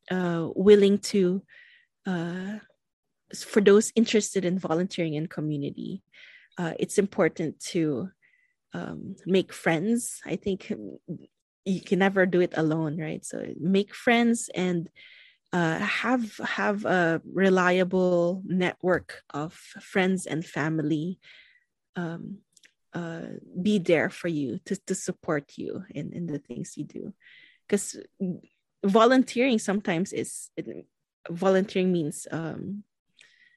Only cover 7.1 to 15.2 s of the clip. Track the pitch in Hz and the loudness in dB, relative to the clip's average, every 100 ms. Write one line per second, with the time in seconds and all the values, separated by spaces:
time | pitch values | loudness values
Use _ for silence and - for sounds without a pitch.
7.1 | - 160 - 160 - - 180 156 135 185 | 2 0 0 -6 -6 -6 -2 0 -2 -6
8.1 | - _ _ _ _ _ 175 175 - - | -12 _ _ _ _ _ -12 -10 -10 -12
9.1 | 196 - 190 - - 180 160 202 233 - | -10 0 0 0 -2 0 0 2 -2 -2
10.1 | - - - 208 185 - 226 101 65 - | -10 -8 -6 -4 -6 -6 -10 -10 -16 -14
11.1 | 156 - _ _ _ 196 180 - 185 196 | -14 -14 _ _ _ -4 -4 0 2 2
12.1 | 196 185 175 180 - 160 160 160 156 156 | 4 4 4 2 2 0 0 -2 -4 -6
13.1 | - - 57 - - 180 196 202 - - | -8 -10 -10 -10 -6 0 2 0 -2 2
14.1 | 233 233 233 - - 180 175 165 _ - | 4 4 2 -2 -2 0 -2 -4 _ -20
15.1 | - | -20